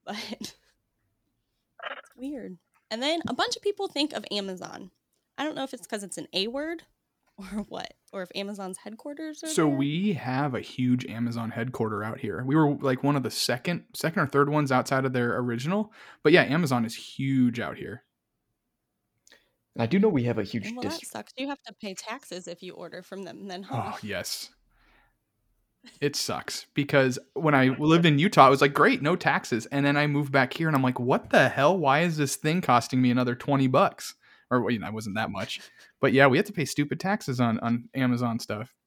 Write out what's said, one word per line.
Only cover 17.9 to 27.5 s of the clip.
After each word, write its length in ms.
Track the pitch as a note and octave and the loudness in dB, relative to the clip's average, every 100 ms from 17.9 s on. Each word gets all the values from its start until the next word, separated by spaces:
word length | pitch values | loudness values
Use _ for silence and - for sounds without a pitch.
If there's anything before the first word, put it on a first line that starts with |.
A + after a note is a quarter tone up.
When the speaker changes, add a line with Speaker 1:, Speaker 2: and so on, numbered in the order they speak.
| - _ _ _ _ _ _ _ _ _ _ _ _ _ - _ _ _ | -12 _ _ _ _ _ _ _ _ _ _ _ _ _ -20 _ _ _
Speaker 3:
And 80 | - | -4
I 40 | A#2 | 0
do 120 | F#3+ | 4
know 100 | G#3+ | 4
we 140 | D3+ | 2
have 140 | A#2+ A2 | 0 -2
a 60 | |
huge 180 | F#2+ A#2 | -4 -6
Speaker 1:
And 140 | C#3+ B3 | -6 -8
well, 60 | |
Speaker 3:
dis- 20 | |
Speaker 1:
that 200 | - E4 | -8 -8
sucks. 280 | - - - - | -10 -14 -14 -10
You 120 | C#4 | -8
have 140 | C#4 | -8
to 100 | A#3 | -14
pay 200 | G#3 G#3 | -14 -12
taxes 520 | F#3 - B3+ - F3+ F3+ | -12 -12 -14 -12 -14 -12
if 160 | E3+ | -14
you 120 | F3+ | -14
order 280 | F3 E3+ F3 | -14 -14 -16
from 220 | F3+ F#3+ | -14 -14
them 240 | F3+ - G3 | -14 -14 -12
then, 160 | F3+ | -12
huh? 60 | F#3+ | -8
Speaker 2:
Oh, 280 | A#2+ - - | -8 -8 -10
yes. 480 | G#2 F#2+ - - - _ _ _ _ _ _ _ _ _ _ _ _ _ - _ | -8 -8 -6 -10 -12 _ _ _ _ _ _ _ _ _ _ _ _ _ -20 _
It 140 | C#3+ | -4
sucks 520 | C#3+ - B2+ - - - | -2 -6 -6 -8 -12 -6
because 440 | - C#3 C#3+ C3 B2+ _ | -4 2 4 4 0 _
when 200 | - D#3+ | -2 4